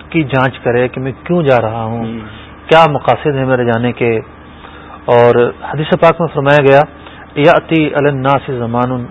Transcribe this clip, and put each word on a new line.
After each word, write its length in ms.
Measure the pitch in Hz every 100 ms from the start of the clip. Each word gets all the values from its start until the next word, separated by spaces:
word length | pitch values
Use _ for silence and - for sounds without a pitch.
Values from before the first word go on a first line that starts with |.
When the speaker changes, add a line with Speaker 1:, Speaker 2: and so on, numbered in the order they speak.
| -
Speaker 1:
کی 120 | 170
جانچ 360 | 135 135 131 -
کرے 300 | 127 120 127
کہ 120 | 131
میں 120 | 131 120 -
کیوں 160 | 175
جا 200 | 139 123
رہا 220 | 110 113
ہوں، 200 | 110 117
Speaker 2:
ہوں۔ 140 | 113 113 107 110 - - -
Speaker 1:
کیا 220 | 160 160
مقاصد 460 | 135 - 117 151 135
ہیں 80 |
میرے 200 | 131 127
جانے 280 | 120 113 123
کے۔ 280 | - 120 110 - - - - - - - -
اور 480 | - 120 120 120 120 - -
حدیث 280 | 143 156 180
پاک 200 | 165 160
میں 80 | 160
فرمایا 280 | 147 139 147
گیا، 180 | 139 139 151 - - - -
"یأتی 520 | - 151 156 - 165 151
علی 220 | 143 143
الناس 420 | 139 135 139 -
زمان 560 | 123 117 120 127 127 120